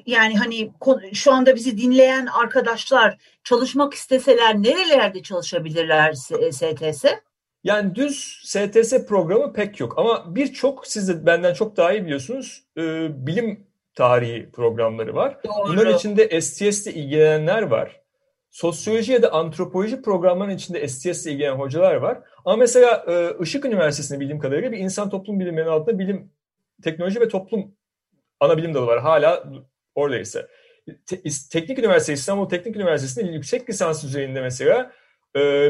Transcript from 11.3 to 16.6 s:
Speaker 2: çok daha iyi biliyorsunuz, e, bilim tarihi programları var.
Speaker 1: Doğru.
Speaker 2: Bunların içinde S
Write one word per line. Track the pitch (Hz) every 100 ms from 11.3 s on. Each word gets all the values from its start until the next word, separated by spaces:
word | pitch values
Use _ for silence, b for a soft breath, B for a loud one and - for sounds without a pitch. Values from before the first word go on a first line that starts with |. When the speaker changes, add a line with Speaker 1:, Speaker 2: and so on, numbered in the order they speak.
| 170 180
Speaker 2:
çok | 170 214 -
daha | 170
iyi | 208
biliyorsunuz, | 170 139 135 262 - - _ 156
e, | 165 160 160 135 131
bilim | 190 226 - _ _ _
tarihi | - 123 123 120 117 -
programları | - 117 110 113 110 113
var. | 143 269 -
Speaker 1:
Doğru. | 214 208 196
Speaker 2:
Bunların | 185 226 208
içinde | 214 202 220 165
S | 160 -